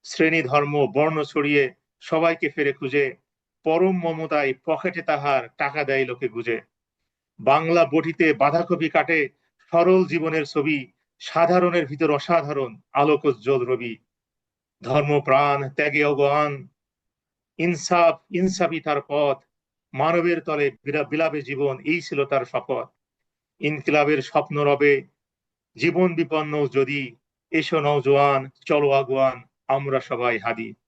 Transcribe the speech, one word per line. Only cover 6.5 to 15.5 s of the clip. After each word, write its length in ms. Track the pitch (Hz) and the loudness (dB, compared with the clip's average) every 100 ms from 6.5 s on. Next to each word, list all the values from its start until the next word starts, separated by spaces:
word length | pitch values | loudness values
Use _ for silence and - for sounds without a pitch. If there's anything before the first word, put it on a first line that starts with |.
| 113 _ _ _ _ _ _ _ - | -6 _ _ _ _ _ _ _ -4
বাংলা 460 | 120 147 165 170 165 | 2 2 2 2 4
বটিতে 480 | 156 156 160 165 | 2 -2 0 0
বাঁধাকপি 560 | 143 143 165 170 175 160 | 4 2 2 -2 -2 0
কাটে, 400 | 165 147 160 135 _ _ _ _ | -2 0 -2 -2 _ _ _ _
সরল 340 | 170 175 185 175 | 2 6 4 2
জীবনের 400 | 160 160 160 143 | -2 -2 -2 -2
ছবি, 460 | 156 147 147 127 _ _ _ | -2 0 -2 -6 _ _ _
সাধারণের 680 | - 160 170 180 180 175 139 | -6 0 4 4 4 0 -2
ভিতর 260 | 143 156 | -2 0
অসাধারণ, 680 | 147 - 170 143 139 127 107 _ | 0 2 0 0 -6 -6 -10 _
আলোকোজ্জ্বল 720 | 139 147 147 151 117 107 135 120 | 0 2 4 2 0 0 0 0
রবি। 320 | 110 120 110 _ _ _ _ _ _ _ _ | -2 -4 -12 _ _ _ _ _ _ _ _
ধর্মপ্রাণ, 880 | - 147 143 147 139 135 143 | 0 0 2 0 4 4 4